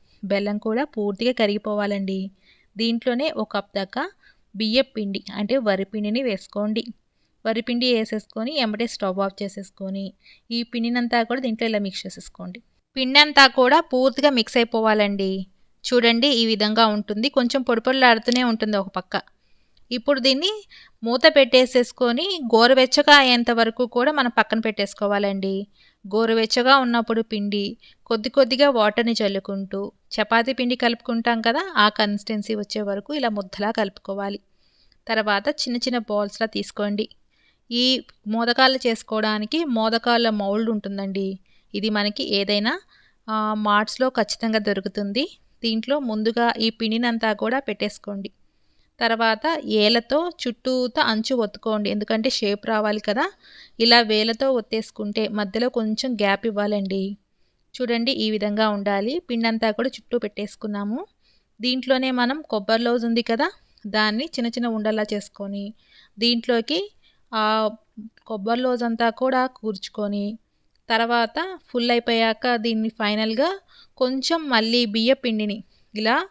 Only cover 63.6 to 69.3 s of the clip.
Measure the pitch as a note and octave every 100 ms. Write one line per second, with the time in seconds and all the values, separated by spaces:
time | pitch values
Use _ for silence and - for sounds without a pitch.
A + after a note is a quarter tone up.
63.6 | _ _ G#3 G#3+ G#3+ G#3+ D#4+ - A#3 A#3+
64.6 | A#3+ A3 G#3+ A3 G#3+ G#3 - - G3+ G3+
65.6 | G3+ - _ _ _ - A#3 A#3+ A3+ A#3
66.6 | A3+ D#4+ G4+ _ _ _ _ A3 G#3+ A3
67.6 | A3 A3+ _ - G#3+ - - A3 G3 A#3
68.6 | B3+ B3 A#3 A3+ A#3 A3+ C4